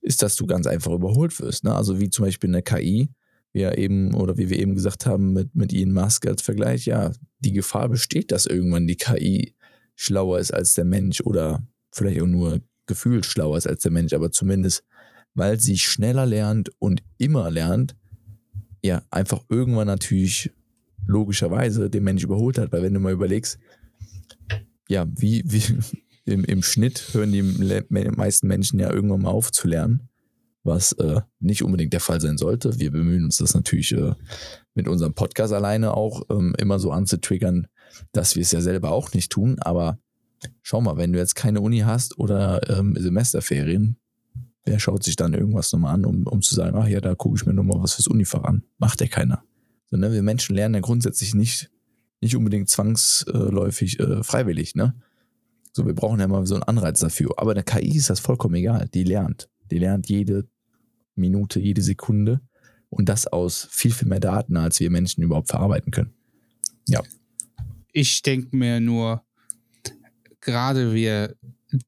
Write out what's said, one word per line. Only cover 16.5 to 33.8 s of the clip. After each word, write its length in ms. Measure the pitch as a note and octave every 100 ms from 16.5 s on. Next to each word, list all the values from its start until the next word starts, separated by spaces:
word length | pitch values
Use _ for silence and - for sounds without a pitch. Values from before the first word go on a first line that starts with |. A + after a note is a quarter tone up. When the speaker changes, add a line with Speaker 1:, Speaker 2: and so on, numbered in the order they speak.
| A2 G2 -
Speaker 1:
und 240 | G#2 F#2 - _
immer 320 | C3 D3+ E2+
lernt, 440 | D#2+ D#2+ G2 C3+ - _ - - - _ G2 - -
ja, 200 | G2 F2 -
einfach 340 | - G2 - -
irgendwann 360 | A2+ B2+ A#2 G#2
natürlich 640 | G2 - F#2+ F#2+ - - _ _ _ _ - G2
logischerweise 840 | G2+ G#2 G2 F2+ F#2+ B2 G#2+ G2+
den 140 | G2+
Mensch 200 | G2 F#2+
überholt 340 | - G2 A#2+ B2
hat, 140 | A#2
weil 100 | E2+
wenn 120 | F#2
du 60 | G2
mal 120 | F#2+
überlegst, 460 | F#2 F#2 G2+ A#2 - _ _ - _ - F#2+ - - - G2+ - _ _
ja, 180 | F#2+ E2
wie, 280 | - G#2 A2+
wie 180 | E3 G#2+ G#2+ A#2+ - - _ _
<laughs> 0 |
im, 200 | - G2+
im 180 | F#2 F#2+
Schnitt 480 | F2+ - A#2 - -
hören 180 | A2+ G#2+
die 120 | G2+
le-, 420 | G2 F#2+ G2 G2 -
me-, 200 | G2 G#2
meisten 340 | G#2+ G2+ G2 -
Menschen 340 | F#2+ G2 F#2+
ja 100 | F#2+
irgendwann 300 | - G2+ F#2+
mal 100 | F#2+
auf 220 | G2+ A#2
zu 160 | - F2
lernen, 400 | E2 D#2+ B2 - _ _ _ _ _
was, 280 | - E2+ -
äh, 280 | - D#2 D2+ - _
nicht 240 | F2 G2+
unbedingt 300 | - F#2 D#2
der 80 | E2+
Fall 200 | - E2
sein 180 | D2+ D2
sollte. 420 | D#2 A#2 - -
Wir 120 | D2+
bemühen 320 | D2 E2+ F2
uns 120 | D#2+ -
das 180 | -
natürlich, 380 | - D#2+ -